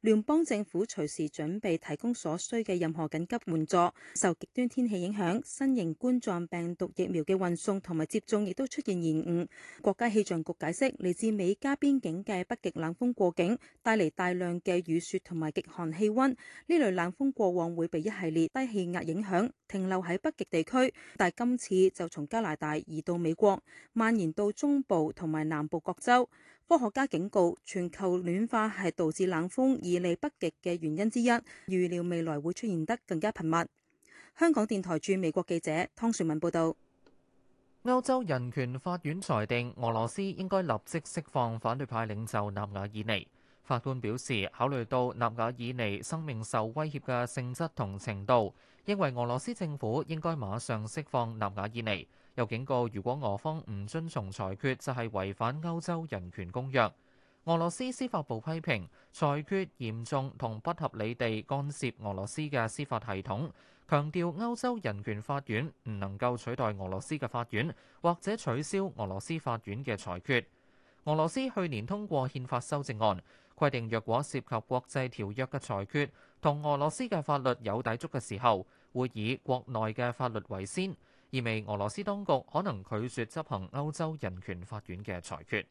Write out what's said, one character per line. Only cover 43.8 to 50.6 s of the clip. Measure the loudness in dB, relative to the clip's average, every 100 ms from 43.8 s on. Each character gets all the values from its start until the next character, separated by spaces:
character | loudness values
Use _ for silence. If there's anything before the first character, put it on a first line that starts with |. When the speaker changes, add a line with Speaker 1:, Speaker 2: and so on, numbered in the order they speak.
Speaker 2:
官 | -2 -4
表 | -2 -4
示， | -2 -2 -2
考 | 0 0
慮 | 0
到 | 0 0 0
納 | 0 -2
瓦 | 0 -4
爾 | -2
尼 | -6 -2 -2 -2
生 | -6 -6
命 | -6 -6
受 | -2 -2 -2
威 | -2 -4
脅 | -4
嘅 | -2 -2 0
性 | -4 -6
質 | -4 -6
同 | -4 -4 -4
程 | -6 -6
度， | 4 6 6 -2 -20 -14 -4
認 | 0
為 | 2
俄 | 0 0
羅 | 0
斯 | -2
政 | -6 -4 -2
府 | -2 0 -2
應 | -4
該 | -2
馬 | -2 -4 -4